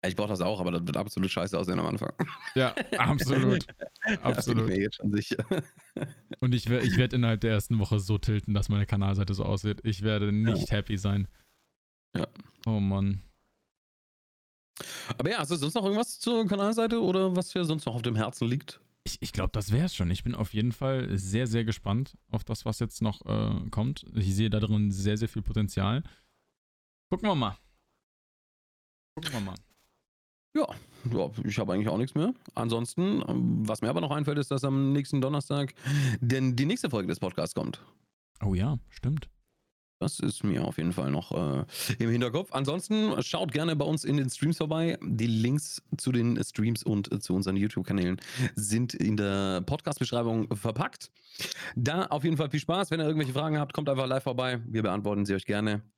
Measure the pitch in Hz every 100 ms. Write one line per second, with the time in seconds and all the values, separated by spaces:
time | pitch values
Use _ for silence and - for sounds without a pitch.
0 | 92 87 104 95 90 104 90 87 87 -
1 | 101 - 95 - 90 90 90 90 82 -
2 | - - - - - - 131 - - -
3 | - 143 127 139 196 185 - - - -
4 | - 214 - 123 117 117 110 95 101 -
5 | 104 101 - - 113 180 151 - - -
6 | - - _ - 123 123 117 123 120 -
7 | 127 127 120 110 113 107 - 113 98 107
8 | 92 107 - 107 - 101 98 101 101 104
9 | 98 98 98 98 101 101 104 104 110 98
10 | 107 107 104 104 110 107 - 104 98 101
11 | 101 101 95 - _ _ _ _ _ _
12 | _ - - - - _ - 107 98 98
13 | 98 98 - _ _ _ _ _ _ _
14 | _ _ _ _ _ _ _ - - -
15 | - - 143 226 143 170 143 233 196 208
16 | 240 - - 240 214 202 202 226 226 233
17 | 190 185 190 180 175 - 170 156 131 117
18 | 120 110 110 - 117 131 - - _ _
19 | - - - - 90 107 95 113 175 -
20 | 87 90 - 123 107 107 120 113 135 131
21 | 120 98 95 104 123 113 113 107 - 104
22 | 139 - _ 110 - 113 117 110 113 -
23 | 110 104 - 107 107 104 - - 117 151
24 | - - 98 95 110 107 101 107 104 95
25 | 98 107 113 - - - 104 - 98 123
26 | - - _ _ _ _ _ _ _ _
27 | _ 185 214 170 110 92 _ _ _ _
28 | _ _ _ _ _ _ _ _ _ _
29 | _ - 160 127 98 92 _ _ _ _
30 | _ _ _ _ _ 302 311 - - -
31 | 120 117 87 107 101 104 95 92 104 87
32 | 131 - 180 254 - - 117 113 117 -
33 | 185 214 - 123 120 113 110 110 110 156
34 | 160 147 147 147 139 139 139 135 135 143
35 | 139 139 131 147 - 143 139 - - 143
36 | 135 113 123 131 131 120 143 240 180 117
37 | 92 85 95 - - - - - - _
38 | _ _ _ _ 101 92 110 131 - -
39 | 123 151 - _ _ _ _ _ _ _
40 | 147 - - - 107 92 - - 82 90
41 | 69 71 85 - 80 67 - - - 104
42 | 117 117 120 127 196 131 139 170 - 214
43 | 214 - - 165 175 147 165 156 147 156
44 | - 147 135 - 147 170 156 160 165 -
45 | - 113 117 113 117 147 - - _ -
46 | - 123 117 117 - - 110 113 - 107
47 | 98 101 - 92 95 95 104 - 90 101
48 | 90 92 - - 123 - 104 110 120 -
49 | - 107 101 98 98 92 92 143 - 151
50 | 127 120 117 113 107 104 117 113 196 -
51 | - _ _ - - - - - 123 165
52 | - 147 151 156 151 151 - 175 190 165
53 | 156 156 143 127 156 151 143 - 147 135
54 | 131 131 135 123 127 123 117 110 107 98
55 | 104 101 101 98 - 104 107 107 -